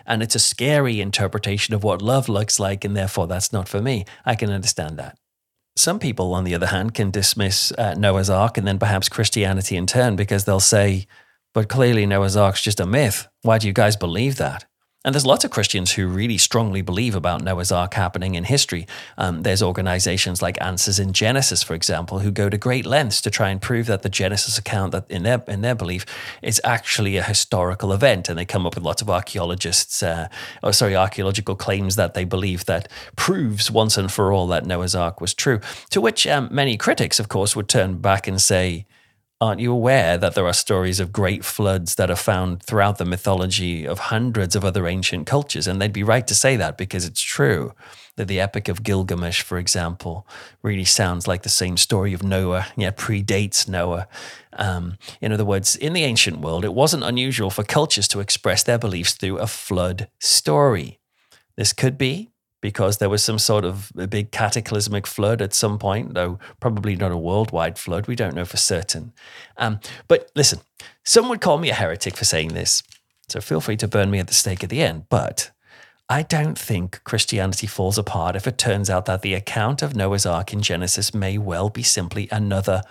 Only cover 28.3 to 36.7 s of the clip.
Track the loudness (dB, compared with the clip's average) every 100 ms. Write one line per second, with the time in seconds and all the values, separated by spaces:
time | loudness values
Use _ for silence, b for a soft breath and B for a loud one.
28.3 | -4 -4 -2 -2 -2 -4 -2 0 -2 -2
29.3 | -4 -4 -4 -2 0 0 -2 -2 -2 -6
30.3 | B B B 0 2 4 4 2 0 -2
31.3 | -2 -4 -4 -2 0 0 0 0 -2 -2
32.3 | -2 -2 -2 -2 -4 -4 B B -4 0
33.3 | 0 0 0 0 2 4 2 0 0 2
34.3 | 2 2 0 0 -2 -2 0 -2 -4 -6
35.3 | -2 0 0 B B B 0 2 2 2
36.3 | 0 0 0 0